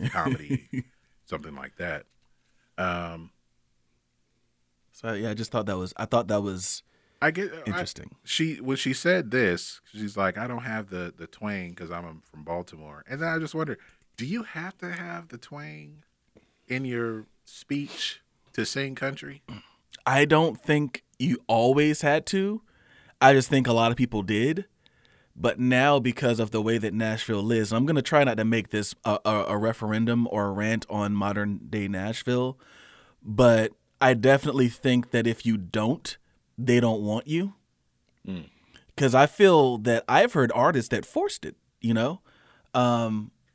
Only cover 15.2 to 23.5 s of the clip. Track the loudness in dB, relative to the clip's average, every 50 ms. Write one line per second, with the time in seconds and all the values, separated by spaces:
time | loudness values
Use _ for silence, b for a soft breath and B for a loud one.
15.2 | -16 -16 -20 -20 -20 -18 -18 -16 -16 -16 -16 -18 -20 -20 -20 -20 _ _ _ _
16.2 | _ _ _ _ _ _ _ _ _ -8 -8 -6 -6 -6 -4 -4 -4 -4 -6 -8
17.2 | -12 -16 _ _ _ -20 -20 -16 -10 -6 -6 -6 -6 -6 -10 -8 -8 -8 -10 -12
18.2 | _ _ _ _ _ _ -6 -6 -4 -4 -4 -6 -6 -6 -6 -6 -8 -8 -8 -8
19.2 | -12 -16 -16 -18 _ -18 -18 -18 b b b b b _ -14 -6 -2 2 4 4
20.2 | 6 6 6 6 4 4 0 -2 0 0 2 2 2 -2 -6 -10 _ _ _ -4
21.2 | -2 -2 -2 -2 0 2 2 4 6 6 6 6 4 4 2 2 2 2 2 2
22.2 | 0 0 0 0 0 0 -2 -6 -10 b b b b b b b b b b b
23.2 | 8 8 8 8 6 4